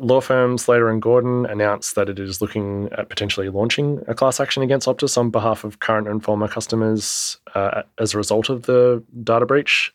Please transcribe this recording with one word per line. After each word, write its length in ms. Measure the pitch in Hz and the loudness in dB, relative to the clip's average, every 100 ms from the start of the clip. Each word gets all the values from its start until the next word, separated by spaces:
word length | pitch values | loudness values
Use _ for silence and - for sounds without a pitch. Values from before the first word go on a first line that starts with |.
Law 200 | 123 131 | 2 2
firm 360 | - 127 123 123 | 4 2 2 0
Slater 320 | - 120 113 | 2 4 4
and 140 | 110 | 2
Gordon 440 | 117 123 123 123 120 | 2 2 2 -2 -2
announced 500 | 104 104 104 - - | 0 0 0 -4 -2
that 120 | 101 | -2
it 120 | 98 | -4
is 200 | 98 95 | -8 -6
looking 480 | 104 110 101 101 101 - | -4 -4 -4 -4 -6 -6
at 120 | - | -8
potentially 400 | - 104 - 98 | -6 -4 -4 -4
launching 560 | 95 117 - 147 143 - | -2 -2 0 -2 -2 -4
a 80 | |
class 240 | 113 135 - | 0 2 2
action 240 | 139 - | -2 -2
against 240 | 131 135 127 | 0 0 0
Optus 320 | 123 139 - | 0 0 0
on 120 | 120 | 0
behalf 340 | 110 110 107 | 2 0 -2
of 160 | 107 - | -4 -8
current 260 | - 110 104 | 0 0 0
and 160 | 107 | -4
former 240 | 107 104 104 | -2 0 0
customers, 920 | - - 113 110 110 - - - - - 98 | -4 -2 0 2 0 -2 -6 -6 -10 -6 -2
uh, 260 | 98 104 - - | -2 -2 -8 -4
as 160 | 110 | -2
a 20 | 104 | -2
result 340 | 107 107 110 | 0 0 0
of 160 | 127 - | -4 2
the 360 | 127 123 120 - 120 | 4 6 4 -4 -10
data 220 | 113 117 123 | 0 2 4
breach. 460 | 143 143 - - | 2 2 0 -2